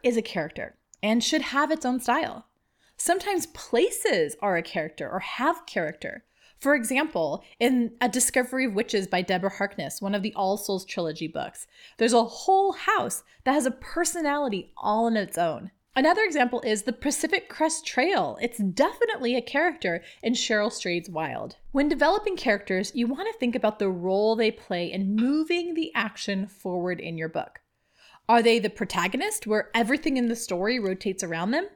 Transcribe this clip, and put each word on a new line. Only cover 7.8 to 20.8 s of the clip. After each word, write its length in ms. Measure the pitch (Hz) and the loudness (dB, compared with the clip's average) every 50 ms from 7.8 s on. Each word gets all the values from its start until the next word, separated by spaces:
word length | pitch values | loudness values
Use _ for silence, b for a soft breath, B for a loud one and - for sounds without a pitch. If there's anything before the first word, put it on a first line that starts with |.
| 233 226 233 - | 2 0 0 0
A 80 | 247 247 | 0 0
Discovery 560 | 247 254 - - - 262 254 247 254 262 262 | 2 2 0 2 2 0 0 0 0 -2 -2
of 80 | 240 | 0
Witches 340 | 196 196 233 - - 202 190 | 0 -2 -2 0 0 -2 -2
by 140 | 196 185 180 | 0 -2 -2
Deborah 340 | 180 - 190 180 185 196 - | 0 0 -2 0 0 -2 -2
Harkness, 460 | - 202 202 - - 151 151 - - | -2 -4 -4 -4 -6 -8 -8 -8 -6
one 140 | 196 196 202 | -4 -4 -2
of 80 | 202 | -2
the 100 | 190 214 - | -2 -4 -2
All 220 | - 196 190 202 | -2 0 0 0
Souls 300 | 208 - - 196 190 190 | -2 -2 -4 -4 -4 -4
trilogy 420 | - - 190 170 160 156 160 160 156 | -6 -6 -4 -4 -4 -4 -6 -8 -8
books, 380 | 156 147 - - - - - - B B B B B B | -6 -6 -6 -8 -8 -12 -18 -18 B B B B B B
there's 160 | 226 226 240 | 2 4 6
a 100 | 233 226 | 4 4
whole 480 | 233 - - - - 381 381 392 392 | 2 -2 -4 2 4 4 6 6 2
house 500 | - - - - 440 370 - 214 - - - b b b b | 0 -2 0 2 2 2 2 -2 -4 -8 -10 b b b b
that 80 | 262 | 2
has 140 | 277 302 240 | 2 2 2
a 40 | 254 | 0
personality 1040 | 254 - - - - 320 349 - - 349 311 285 285 294 285 254 202 185 - - - - | -2 -4 -10 -6 -2 -2 -2 -2 -2 -2 0 0 0 0 0 -2 -2 -4 -6 -8 -10 -6
all 260 | - 208 208 220 233 | -2 0 2 2 2
on 140 | 233 226 214 | 2 2 0
its 180 | 190 - - | 0 -2 -2
own. 340 | - 175 165 147 - 180 - _ _ _ _ - | 0 0 0 0 -4 -8 -12 _ _ _ _ 0
Another 280 | 262 269 311 359 427 | 4 4 6 6 4
example 400 | 440 381 294 294 247 240 - 233 | 4 2 4 2 2 2 0 -2
is 200 | - 220 214 208 | 0 0 0 0
the 120 | 214 254 233 | 0 -2 -4
Pacific 560 | - - 285 - - - 294 392 381 - - | -2 -2 -2 -2 0 0 0 0 0 -2 -2
Crest 360 | - - 311 277 - - - | -2 0 0 0 0 -2 -6
Trail. 520 | - - - 269 359 392 247 175 135 107 - | -4 0 2 2 4 4 2 0 0 -2 -4
It's 180 | - - - - | -6 -4 -2 -2
definitely 760 | 202 190 170 - 294 359 - - 480 440 427 - 262 233 247 | -2 0 2 2 2 2 2 0 0 0 0 0 -2 0 0
a 60 | 247 | -2
character 600 | 247 - - 285 330 349 285 - - 185 165 180 B B B B | -2 -2 0 0 0 0 0 -2 -4 -4 -4 -4 B B B B
in 100 | B 226 | B -2
Cheryl 400 | 247 - - - 220 208 208 220 | 0 0 0 0 2 2 0 0
Strayed's 380 | - - | -2 -4